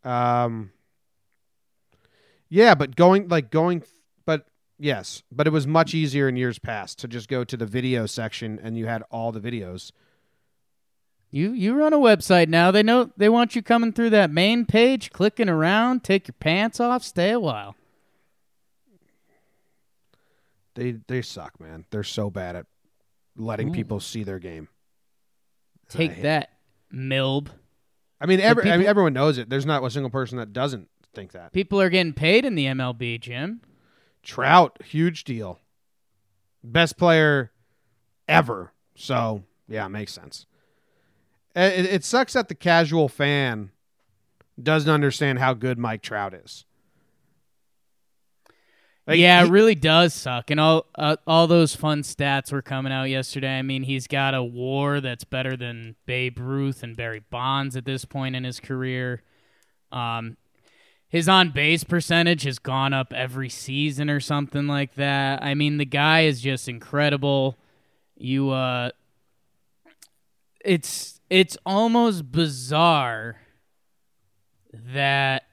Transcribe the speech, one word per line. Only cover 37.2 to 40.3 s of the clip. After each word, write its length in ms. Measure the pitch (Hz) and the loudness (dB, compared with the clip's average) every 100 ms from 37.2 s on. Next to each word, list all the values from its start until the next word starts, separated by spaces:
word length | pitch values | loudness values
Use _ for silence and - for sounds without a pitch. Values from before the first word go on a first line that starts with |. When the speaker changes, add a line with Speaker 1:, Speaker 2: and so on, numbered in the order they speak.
| 156 143 120 _ _ _ _ _ _ _ - | 4 2 -2 _ _ _ _ _ _ _ 2
Speaker 1:
ever. 440 | 160 135 104 90 _ _ _ | 2 2 -6 -12 _ _ _
So, 480 | - 127 113 107 95 _ _ | -6 -4 -2 -6 -12 _ _
yeah, 200 | 110 98 | -10 -8
it 20 | |
makes 240 | 101 104 | -10 -12
sense. 320 | - 78 | -14 -20